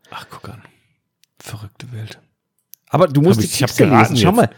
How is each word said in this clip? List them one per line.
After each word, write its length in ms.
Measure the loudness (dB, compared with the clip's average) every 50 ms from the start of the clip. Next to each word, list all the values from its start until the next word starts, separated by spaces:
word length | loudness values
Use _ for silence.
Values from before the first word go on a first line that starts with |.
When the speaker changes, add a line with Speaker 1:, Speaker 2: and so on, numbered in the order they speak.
| _ _
Speaker 1:
Ach, 160 | -20 -20 -20 -20
guck 180 | -20 -20 -20 -20
an. 120 | -20 -20 -20 -20 _ _ _ _ _ _ _ _ _ _ _ _ _ -20
Verrückte 520 | -18 -18 -16 -16 -16 -18 -20 -20 -20 -16 -14
Welt. 280 | -14 -14 -16 -18 -20 _ _ _ _ _ _ _ _ _ _ -20 -20 _ _
Speaker 2:
Aber 180 | 0 0 0 2
du 140 | 2 2 4
musst 160 | 4 2 2
Speaker 1:
Hab 20 |
Speaker 2:
die 60 | 0
Speaker 1:
ich, 80 | -4 -4
ich 80 | -4 -4
hab 60 | -2
Speaker 2:
Tipps 80 | 0 2
gelesen. 160 | 2 4 4
Speaker 1:
geraten 200 | 4 2 2 2 0
Speaker 2:
Schau 100 | 0 2
Speaker 1:
jetzt. 80 | 2
Speaker 2:
mal, 140 | 2 0 0 -4